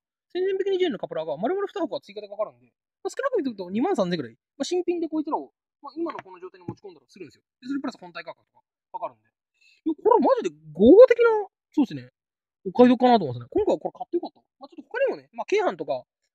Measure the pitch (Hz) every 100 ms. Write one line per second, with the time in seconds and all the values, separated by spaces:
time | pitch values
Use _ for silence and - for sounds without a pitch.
0 | _ _ _ 349 370 381 392 381 359 202
1 | 165 165 160 143 226 381 392 415 330 -
2 | - 202 208 - 311 240 240 _ _ _
3 | 381 - 539 494 269 202 180 202 330 370
4 | 180 175 120 113 _ - 277 359 349 349
5 | 311 311 294 233 135 _ _ _ 285 302
6 | 330 196 190 180 180 - 175 165 202 147
7 | _ 208 156 _ _ _ 247 277 277 -
8 | 180 170 165 160 _ _ _ _ _ 185
9 | 165 117 _ _ _ _ _ _ 311 311
10 | 403 453 262 494 208 151 156 151 220 381
11 | 508 466 480 440 392 _ _ - 254 143
12 | 123 _ _ _ _ _ 190 175 247 247
13 | 262 233 151 120 120 359 415 - - -
14 | - 349 - _ _ _ 269 339 - 480
15 | 539 156 135 233 214 403 359 180 180 131
16 | - _ _